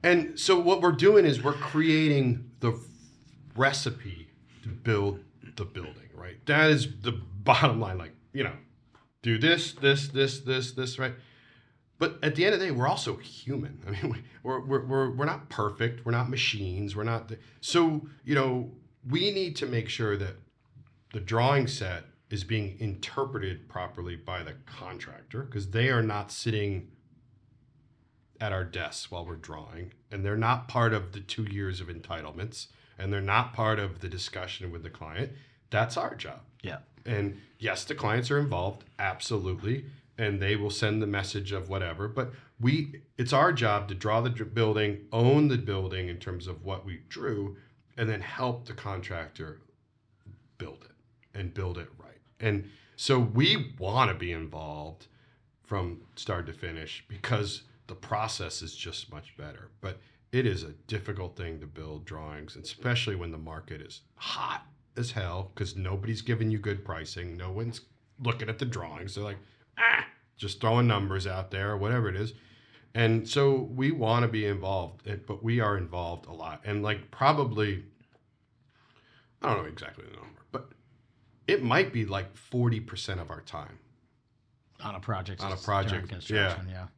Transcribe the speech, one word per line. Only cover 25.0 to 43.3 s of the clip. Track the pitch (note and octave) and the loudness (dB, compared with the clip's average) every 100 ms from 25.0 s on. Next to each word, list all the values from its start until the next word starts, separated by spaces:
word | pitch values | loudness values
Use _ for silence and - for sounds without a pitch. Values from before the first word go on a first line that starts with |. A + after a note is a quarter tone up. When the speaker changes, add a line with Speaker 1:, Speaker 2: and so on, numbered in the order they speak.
| D#2 C#2+ - A2 C3+ | -14 -18 -12 -10 -6
Speaker 1:
'cause | G#2 F#2+ | -6 -2
they | A2 C3 | 2 4
are | A#2+ | 4
not | A2 G#2 G2+ | 2 0 -6
sitting | - A#2 G#2+ G2+ F#2 - - _ _ _ _ _ _ _ _ _ _ _ _ _ _ | -6 -2 0 0 -2 -8 -20 _ _ _ _ _ _ _ _ _ _ _ _ _ _
at | G#2+ | -2
our | F#2+ F2 | -2 -2
desks | F2+ D#2 - - | -4 -6 -6 -10
while | F2+ E2+ | -10 -8
we're | E2 | -12
drawing, | D#2+ D#2 D2+ E2 F#2 - _ | -10 -12 -12 -12 -14 -16 _
and | G2+ G2 | -4 -2
they're | G#2 | 2
not | A2+ B2 A#2+ | 2 2 0
part | B2+ A#2 | 4 4
of | A2 F#2 | 4 -2
the | G2+ | -10
two | F#2+ - G#2 | -8 -4 -4
years | G2 F#2+ F2+ | -2 -4 -6
of | F2 | -8
entitlements, | E2+ - E2+ D2+ D#2+ A2 A#2 - _ _ - | -12 -8 -8 -8 -8 -8 -8 -16 _ _ -8
and | G2 | -2
they're | G2+ | -2
not | G2 G#2+ B2 | 4 2 2
part | - A2 G#2+ | 0 2 2
of | G2 E2+ | 0 -4
the | F#2 | -8
discussion | F2+ - F#2+ F#2 - F2+ | -6 -8 -8 -8 -8 -8
with | E2+ | -8
the | E2 | -12
client. | - D#2+ E2 C3+ - - _ _ | -12 -10 -6 -6 -8 -20 _ _
That's | G#2 A2+ - | 0 2 0
our | F3 - | -4 -6
job. | D#2+ C2 - _ | -10 -12 -18 _
Speaker 2:
Yeah. | - D2+ - - - | -10 -10 -14 -16 -4
Speaker 1:
And | G#2+ G2+ F#2+ - _ | -2 -2 -6 -18 _
yes, | A2 F#2 - | -4 -4 -4
the | D3 | -2
clients | G#2 A2+ B2 | 2 2 2
are | C#3+ | 2
involved, | C#3+ F2 F#2 - - - | 2 0 -2 -4 -16 -4
absolutely, | G2 F2+ - A2 F#2 F#2 G2+ C3+ C3+ - _ - | -4 -2 -4 -2 -2 -2 -2 -4 -6 -18 _ -4
and | G#2+ G2+ | -2 0
they | G2 G#2 | 0 0
will | G#2 | 0
send | G2+ G#2+ A2 | 0 0 2
the | G#2+ | 0
message | G2+ F#2+ G#2 F#2+ | -2 -2 -6 -4
of | G2 F2+ | -6 -4
whatever, | F#2+ F2 D#2+ G#2 | -4 -4 -4 -4
but | A#2 A#2+ - - _ | -4 -6 -8 -20 _
we, | A#2 D#3 C#3+ - - - | 2 2 0 -8 -16 -4
it's | A#2+ | 2